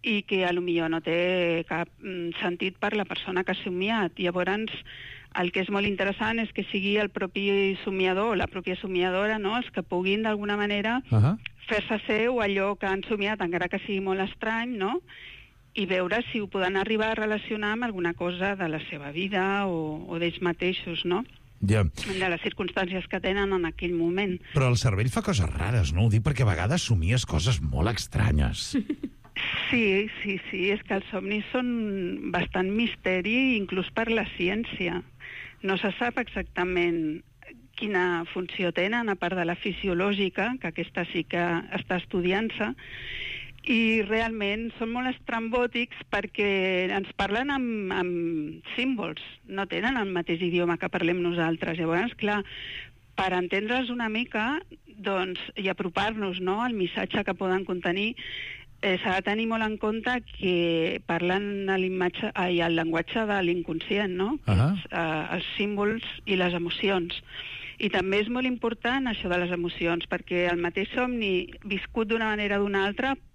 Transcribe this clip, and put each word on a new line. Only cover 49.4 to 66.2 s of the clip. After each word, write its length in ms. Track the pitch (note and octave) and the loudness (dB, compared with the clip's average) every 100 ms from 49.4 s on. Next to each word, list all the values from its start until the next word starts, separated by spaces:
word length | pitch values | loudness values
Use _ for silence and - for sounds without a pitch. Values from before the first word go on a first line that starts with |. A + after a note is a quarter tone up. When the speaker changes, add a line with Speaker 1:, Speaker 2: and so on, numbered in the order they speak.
| - | -10
Speaker 1:
no 180 | F#3+ F#3+ | -6 -2
tenen 300 | E3 A3 C4 | 0 0 0
el 120 | G3 | 0
mateix 300 | F3+ E3+ E3+ | -2 0 0
idioma 360 | F3+ F3 F3 E3+ | 2 2 2 0
que 100 | F3+ | -2
parlem 320 | F3+ E3+ F3+ | 0 2 2
nosaltres. 560 | F3 F3 E3 D#3+ E3+ E3 | 2 2 0 0 -2 0
Llavors, 380 | E3 E3+ A#3 - | 2 2 0 -2
clar, 260 | G#3 G#3 G3 - - - - - - - | 0 0 -4 -12 -12 -14 -16 -20 -10 -2
per 180 | F#3+ | 2
entendre'ls 580 | F3+ F3+ F#3+ G#3+ B3 B3 | 2 0 0 0 0 -2
una 160 | A#3+ A3+ | -2 -2
mica, 520 | G#3+ B3 A3 A3+ D#4 F#4+ E4 - | -2 -2 -2 0 -2 -6 -20 -20
doncs, 540 | G#3+ G3 F#3+ F#3 F3+ - | -6 -2 0 -2 -6 -8
i 140 | - F#3+ | -4 -4
apropar-nos, 680 | F#3 F#3 G3 G#3 A3 G3 F3+ | -2 -2 0 0 0 -4 -2
no, 200 | F#3 G3+ | -2 0
al 100 | B3 | 0
missatge 500 | A3 F3 - - A3+ | 0 -2 -2 -2 -2
que 120 | G3+ F3+ | -2 -2
poden 300 | F#3+ F#3 F#3 | 0 0 0
contenir, 480 | F3+ F3 F#3 G#3+ - - - - - - - | -2 0 0 -2 -4 -10 -10 -10 -12 -18 -4
eh, 180 | G3+ F#3 | 0 0
s'ha 180 | - F#3+ | 2 0
de 80 | G3 | 0
tenir 180 | G#3+ A3+ | 0 0
molt 160 | A3+ | 0
en 120 | A3 G#3+ | 0 0
compte 400 | G#3+ A3+ A#3 B3 - | 0 0 0 -2 -4
que 760 | - F#3+ F3 E3+ E3 E3 E3+ | -2 2 4 4 4 2 -2
parlen 680 | - E3+ F3 F#3+ G3+ G3+ F#3+ | -2 0 2 0 0 -2 0
a 80 | F#3+ | 2
l'imatge, 540 | F#3 F#3 F3+ - G#3+ | 2 2 0 0 -4
ai, 280 | - F3+ F3 | 0 2 2
al 140 | E3+ E3 | 4 2
llenguatge 500 | E3 E3 E3+ A3+ G#3+ | 2 0 0 -2 0
de 120 | G3+ | 2
l'inconscient, 720 | F3 F3 E3 E3 - G3+ G3+ F3+ | 2 0 -2 -4 0 0 0 0
no? 180 | G3+ D4+ - | 0 0 2
Speaker 2:
Ahà. 220 | F#2+ C3+ F#3+ - | 4 6 2 -2
Speaker 1:
Eh, 500 | F3 E3 D#3 - E3+ | -2 0 -2 -2 -4
els 100 | - - | -4 -2
símbols 480 | G#3 G3+ G#3 A3+ - - | -2 2 0 0 -6 -10